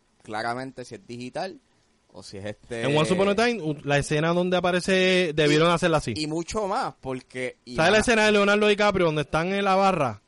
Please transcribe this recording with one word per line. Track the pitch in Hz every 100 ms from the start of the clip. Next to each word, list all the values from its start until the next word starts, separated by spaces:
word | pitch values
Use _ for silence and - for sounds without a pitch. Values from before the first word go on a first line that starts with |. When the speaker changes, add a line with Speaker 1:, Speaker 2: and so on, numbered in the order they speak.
| _ _
Speaker 1:
claramente | - 107 117 123 131 127 123
si | 107
es | 95
digital | 120 123 147 190 262 _ _ _ _ _
o | -
si | - 98
es | 104
este | - - 117
Speaker 2:
En | 127 147
Once | 151
Upon | 180 196
a | 202
Time, | 240 226
u-, | 156 143
la | 139 143
escena | 139 151 165
donde | 175 180 180
aparece, | 175 180 180 185 185 185 175 156
debieron | 147 151 170
Speaker 1:
Y, |
Speaker 2:
hacerla | 170 180 156
así. | 127 117
Speaker 1:
y | 151
mucho | 160 170 214 196
más, | 226 180 -
porque, | 131 127 - 127 127 - -
y | 123
Speaker 2:
¿Sabes | 165
la | 214
Speaker 1:
más | 214
Speaker 2:
escena | 220 214
de |
Leonardo | 208 202 208 208
DiCaprio | 208 208 185 170
donde | 151
están | 143 156 175
en | 196
la | 202 190
barra? | 196 185 127 107